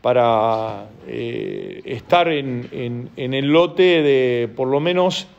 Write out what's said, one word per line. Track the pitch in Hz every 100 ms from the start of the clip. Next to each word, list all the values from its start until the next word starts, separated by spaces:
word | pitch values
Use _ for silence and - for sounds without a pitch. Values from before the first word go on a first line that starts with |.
para, | 120 123 120 113 113 110 110 104 104 110 -
eh, | 117 117 58 - 50 50 50
estar | - 120 - 175 170
en, | 151 135 123 123
en, | - 123 120 123 -
en | 127
el | 135 139
lote | 160 175 170 180 170
de, | 147 135 127 120 117 104
por | 131
lo | 139
menos | 160 180 180 - -